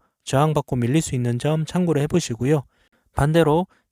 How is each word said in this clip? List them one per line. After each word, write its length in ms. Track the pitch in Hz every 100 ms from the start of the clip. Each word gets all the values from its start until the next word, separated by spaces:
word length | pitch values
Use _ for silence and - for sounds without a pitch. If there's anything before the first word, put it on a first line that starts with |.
| _ _
저항받고 540 | - 135 156 151 - 127
밀릴 260 | 120 156
수 140 | - 131
있는 240 | 120 120
점 240 | 147 156
참고를 360 | 151 175 175 143
해보시고요. 600 | 147 180 - 117 131 151 - _ _ _ _
반대로 540 | - 143 165 151 156 185 _ _